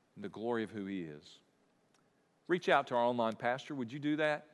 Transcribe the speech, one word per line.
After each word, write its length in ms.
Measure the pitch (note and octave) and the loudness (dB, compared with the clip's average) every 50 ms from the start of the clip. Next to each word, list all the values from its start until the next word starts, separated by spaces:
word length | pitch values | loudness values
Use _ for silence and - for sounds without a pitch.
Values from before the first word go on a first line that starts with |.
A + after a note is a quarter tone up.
| _ _ - | _ _ -16
in 60 | G2+ | -12
the 80 | G2+ F#2+ | -10 -10
glory 320 | - G#2 A2 A#2 A#2+ A2+ | -8 -6 -4 -2 0 0
of 80 | A2 F2 | -2 -2
who 160 | A2+ G#2 G2 | -4 -8 -6
he 160 | G2 G2 F#2 | -4 -4 -6
is. 380 | E2+ D#2 D2 D2+ - - - - _ _ _ _ _ _ _ _ _ _ _ _ _ _ _ _ _ _ _ _ _ | -6 -8 -10 -14 -16 -20 -20 -20 _ _ _ _ _ _ _ _ _ _ _ _ _ _ _ _ _ _ _ _ _
Reach 220 | - F3+ F3+ - F#3+ | -2 0 0 4 4
out 180 | E3 C#3 C#3 | 4 4 4
to 80 | - B2+ | 4 2
our 100 | A#2+ A#2+ | 4 4
online 320 | A#2+ B2 A#2+ A2+ A2+ A2 | 4 4 2 2 0 0
pastor. 380 | - - A#2+ B2 C3+ - - D3+ | 0 0 -2 -2 -2 -4 -8 -6
Would 180 | C3+ B2 A2 | -6 -6 -6
you 60 | C3+ D3+ | -6 -4
do 180 | C#3 D3 D3+ | -2 0 2
that? 300 | D3+ D#3 D3+ D3 D3+ - - | 2 2 2 0 -2 -4 -12